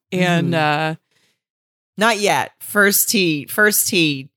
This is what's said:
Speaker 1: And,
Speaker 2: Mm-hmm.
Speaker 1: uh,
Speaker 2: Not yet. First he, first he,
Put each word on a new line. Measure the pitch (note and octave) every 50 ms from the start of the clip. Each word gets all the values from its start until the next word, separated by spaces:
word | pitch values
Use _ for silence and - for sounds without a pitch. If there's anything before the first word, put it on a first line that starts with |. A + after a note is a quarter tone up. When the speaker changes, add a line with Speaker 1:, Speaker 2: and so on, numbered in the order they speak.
| _ _
Speaker 1:
And, | F#3+ F#3 F3+ F3 F3 E3 E3+ E3+ E3+
Speaker 2:
Mm-hmm. | D#3+ D3+ D3+ D3 D3+ D#3 D#3 D#3+
Speaker 1:
uh, | - _ _ _ _ _ _ _ _ _ _ _ _ _ _ _ _ _ _ _
Speaker 2:
Not | - G#3 A#3 A3+ G3+
yet. | G3+ F#3 D#3 C3 G2 - - _
First | - - - G#3 G3 G3+ G3 - - -
he, | - G3 F3+ E3 D#3 D3 A#2+
first | - - G#3+ G#3 G#3+ G#3 - - -
he, | G#3+ F3+ D#3+ D3+ C#3+ C3+ C3+ - _